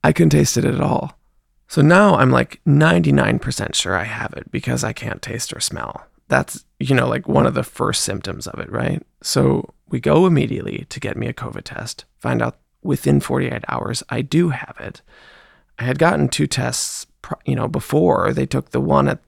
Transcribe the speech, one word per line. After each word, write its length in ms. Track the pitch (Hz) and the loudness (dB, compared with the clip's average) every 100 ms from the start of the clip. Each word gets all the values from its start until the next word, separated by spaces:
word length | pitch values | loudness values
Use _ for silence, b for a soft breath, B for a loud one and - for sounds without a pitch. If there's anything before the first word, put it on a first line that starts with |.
I 80 | 156 | 2
couldn't 180 | 156 160 | 4 6
taste 260 | 147 139 - | 6 4 2
it 80 | 135 | 0
at 140 | 127 | 0
all. 380 | 143 - 147 - _ _ _ _ _ | 0 -2 -4 -14 _ _ _ _ _
So 140 | - | 2
now 360 | 147 180 208 175 | 6 6 6 6
I'm, 140 | 131 | 4
like, 300 | 127 123 - - | 4 0 -2 2
ninety-nine 720 | 143 156 175 156 139 110 117 | 6 6 4 4 4 2 0
percent 360 | 131 - 101 | -2 -6 -4
sure 220 | - - 92 | -4 -2 -2
I 80 | |
have 300 | 110 107 - | -4 -8 -10
it 160 | - - | -12 -8
because 340 | - 123 123 | -8 -4 -4
I 80 | 139 | -4
can't 300 | - 113 - | -6 -8 -10
taste 320 | - 120 - | -10 -8 -8
or 60 | - | -6
smell. 460 | - - - - - _ _ | -6 -6 -10 -12 -18 _ _
That's, 380 | 131 - - _ _ | -2 -2 -10 _ _
you 160 | 131 | 0
know, 140 | 131 123 | 0 2
like, 180 | 110 160 | -4 0
one 200 | 143 147 | 2 2
of 80 | |
the 80 | 139 | 0
first 400 | 127 - - - | -6 -4 -4 -2
symptoms 440 | - 98 98 - - | -4 -6 -8 -10 -12
of 140 | - | -12
it, 100 | - | -8
right? 320 | 117 - - - _ | -4 -4 -4 -8 _
So 500 | - - 135 - - _ _ | -2 2 2 2 -4 _ _
we 100 | 123 | -4
go 280 | 135 151 185 | 2 4 6
immediately 600 | 156 113 110 - - - | 4 2 -4 -6 -8 -10
to 100 | - | -10
get 160 | 104 - | -8 -6
me 100 | 113 | -6
a 60 | |
covid 320 | - - - | -6 -10 -10
test, 400 | - - 117 - - _ | -12 -12 -12 -14 -18 _
find 220 | 113 123 | -4 -2
out 160 | 117 - _ _ | -2 -6 _ _
within 380 | 180 139 143 143 | -4 -2 2 2
forty-eight 440 | - 131 131 123 - | 2 -2 -2 -6 -6
hours 340 | - - 120 - | -6 -4 -8 -6
I 120 | 120 | -6
do 280 | 135 156 175 | 0 2 2
have 260 | 135 - - | -2 -8 -14
it. 240 | - - b b b b b b b - | -14 -16 b b b b b b b -6
I 60 | |
had 140 | 120 127 | -4 2
gotten 300 | 160 160 139 | 2 4 0
two 180 | - 147 | 0 -2
tests, 600 | - 123 120 - - - _ | 0 -2 -4 -6 -8 -14 _
pr-, 220 | - - | -12 -8
you 100 | - | -4
know, 140 | 131 - | -2 -2
before. 640 | - - 147 170 - 90 | -4 0 2 4 2 2
They 140 | - 131 | 0 -2
took 240 | 131 - | -2 -2
the 100 | - | -2
one 280 | 80 71 69 | 2 2 2
at 120 | 143 | -2